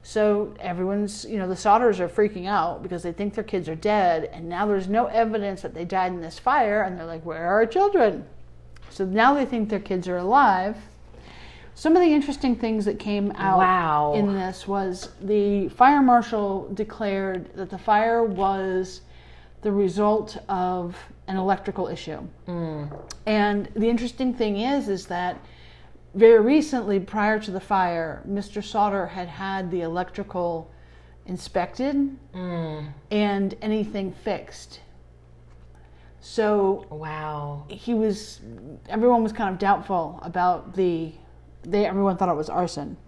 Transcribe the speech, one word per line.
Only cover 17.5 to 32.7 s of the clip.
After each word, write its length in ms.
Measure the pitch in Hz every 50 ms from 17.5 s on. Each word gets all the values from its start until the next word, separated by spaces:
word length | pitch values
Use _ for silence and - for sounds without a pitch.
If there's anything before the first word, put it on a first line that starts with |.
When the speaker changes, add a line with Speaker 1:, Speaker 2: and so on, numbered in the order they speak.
| -
Speaker 1:
that 140 | - 190 185
the 60 | 196 180
fire 440 | - - 208 208 220 226 233 233 233
was 760 | 220 190 185 196 196 196 190 190 190 185 185 185 185 - - - - - - - - - - - - - -
the 100 | - 214
result 680 | 196 202 202 185 170 202 208 208 214 214 214 - - - -
of 480 | - 196 180 180 180 185 185 175 175 180 - - - - - -
an 80 | - 190
electrical 520 | 190 185 196 196 185 - 208 - - 185
issue. 340 | - 165 - - 160 156 151 - 165 - - -
Speaker 2:
Mm. 480 | - 175 170 165 160 156 151 147 147 - - - - - - -
Speaker 1:
And 420 | 220 214 214 202 208 202 202 190 - -
the 140 | 220 214 233
interesting 440 | 233 226 247 233 - - 262 254 240
thing 220 | - 226 214 202 202
is, 280 | 220 269 285 269 226
is 200 | 208 196 180 -
that 300 | - 180 175 180 180 - - - - - - - - - - - - - - - - -
very 260 | 196 226 226 233 220
recently, 580 | 214 240 294 311 302 - 269 247 208 202 202
prior 420 | 196 180 - - 214 208 214 220 214
to 120 | 214 208
the 80 | 180 190
fire, 600 | - - 208 190 185 175 170 170 165 160 143 - -
Mister 380 | - 196 202 196 - - 208
Sauter 440 | 202 - - 214 208 208 196 196 180
had 200 | 165 165 190 180
had 420 | 170 - - 196 196 196 190 185 175
the 120 | 185 180
electrical 880 | 170 165 165 180 180 180 - - 196 - - 180 175 175 170 160 160 - - - - - - - - - - - -
inspected 920 | - 180 180 - - - 190 180 180 - - 254 285 285 277 277 277 269 - - - -
Speaker 2:
Mm. 520 | 180 180 180 175 170 165 156